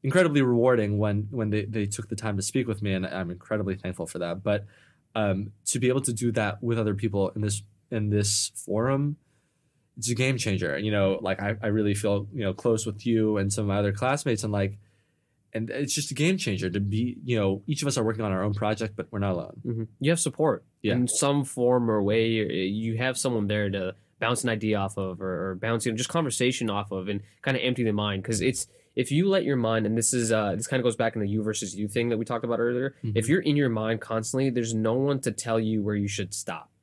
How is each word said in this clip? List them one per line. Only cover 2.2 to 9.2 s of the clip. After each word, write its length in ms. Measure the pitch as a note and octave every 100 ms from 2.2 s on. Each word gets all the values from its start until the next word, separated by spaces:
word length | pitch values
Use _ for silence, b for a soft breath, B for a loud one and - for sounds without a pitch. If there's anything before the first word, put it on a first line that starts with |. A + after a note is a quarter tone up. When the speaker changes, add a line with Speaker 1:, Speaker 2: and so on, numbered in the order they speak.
| A2+ G2+
Speaker 1:
to 60 |
speak 240 | G2 C3 A#2+
with 140 | G2+
me. 120 | G#2
And 100 | F#2+ F#2
I'm 240 | F#2 F2
incredibly 440 | F2 - G#2+ G2+
thankful 320 | F#2+ F#2+ F2+ E2
for 120 | F2+
that. 220 | F2 F2+
But, 240 | G#2 G#2 G#2 b b b _
um, 380 | A2 G#2 F#2+ G#2 - -
to 120 | C3+
be 100 | B2
able 120 | C3
to 100 | C3+
do 200 | A2+ A#2+
that 300 | A2 G#2 G2+
with 160 | A#2 A#2
other 160 | G#2+
people 360 | G2+ G#2+ G2+ F#2+
in 120 | G#2+
this, 200 | G#2 G#2 - _ _
in 180 | A#2 G#2
this 420 | G#2 G2+ - -
forum, 640 | - - G#2 B2 C#3 C#3+ D3+